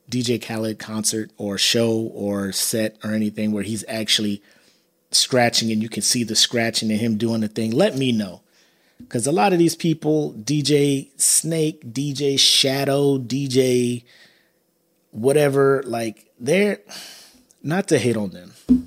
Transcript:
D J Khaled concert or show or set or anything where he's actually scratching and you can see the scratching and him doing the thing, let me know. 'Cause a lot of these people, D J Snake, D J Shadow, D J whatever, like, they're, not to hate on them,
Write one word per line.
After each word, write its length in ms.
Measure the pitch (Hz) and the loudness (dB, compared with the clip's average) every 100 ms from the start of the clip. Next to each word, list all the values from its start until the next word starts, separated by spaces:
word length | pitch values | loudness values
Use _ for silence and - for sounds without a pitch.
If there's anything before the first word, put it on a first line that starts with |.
| - | -6
D 120 | 123 | -4
J 160 | 120 113 | -2 -2
Khaled 400 | - 110 110 104 | -4 -6 -4 -6
concert 520 | - 110 104 110 101 - | -8 -4 -2 -4 -6 -8
or 220 | 104 98 | -6 -2
show 520 | - 117 117 113 113 | 0 2 2 0 -4
or 360 | - 101 101 98 | -6 -6 -4 -4
set 460 | 95 - 113 110 - | -4 -4 -2 -4 -4
or 60 | 107 | -4
anything 420 | 107 104 107 107 | -2 -2 -2 -2
where 100 | 104 | -2
he's 220 | 98 113 - | -4 -6 -6
actually 540 | 110 107 - 104 101 _ _ _ _ _ _ - | -6 -2 -2 -2 -6 _ _ _ _ _ _ -4
scratching 600 | - - 127 117 - 113 | -2 2 2 2 2 0
and 120 | 110 | -2
you 80 | 113 | -2
can 100 | - | -4
see 240 | - 127 | -2 -2
the 100 | 110 | 0
scratching 560 | 107 - 120 113 110 110 | 0 0 0 -2 -2 -2
and 80 | 107 | 0
him 200 | 117 107 | 0 0
doing 240 | 117 113 | 0 0
the 60 | 107 | -2
thing, 240 | - 113 | -2 -2
let 220 | 123 196 | 2 2
me 160 | 131 131 | 2 0
know. 300 | 113 98 87 _ _ _ _ _ - - | 0 -2 -8 _ _ _ _ _ -20 -8
'Cause 160 | 123 131 | -4 0
a 60 | |
lot 200 | 175 208 | 2 4
of 60 | 175 | 4
these 180 | 165 - | 2 2
people, 560 | 170 156 151 156 147 | -2 0 0 0 -2
D 300 | - 107 151 | -6 -2 -2
J 480 | 135 147 143 139 - - | 2 2 2 0 -4 -4
Snake, 760 | - - 160 165 156 151 123 | 0 0 0 0 -2 -2 -10
D 220 | 117 147 | -6 -4
J 240 | 135 143 135 | -2 0 2
Shadow, 800 | - - 135 139 139 147 143 139 | 4 4 2 0 0 2 2 2
D 300 | 117 131 139 | -2 -4 0
J 560 | 127 127 123 120 120 - - - _ _ _ _ _ _ _ _ | 2 4 4 0 -4 -10 -20 -20 _ _ _ _ _ _ _ _
whatever, 720 | 107 123 147 143 139 135 135 | -2 2 4 4 4 4 2
like, 460 | 123 117 113 - _ - | 0 -4 -6 -8 _ -8
they're, 400 | 123 180 208 196 - - - - - _ _ _ | 0 2 2 -2 -10 -18 -18 -20 -20 _ _ _
not 240 | - 180 196 | -4 -2 2
to 100 | 143 | 2
hate 180 | 120 110 | 2 0
on 140 | 101 | -4
them, 240 | 87 90 - - - | -10 -20 -8 2 2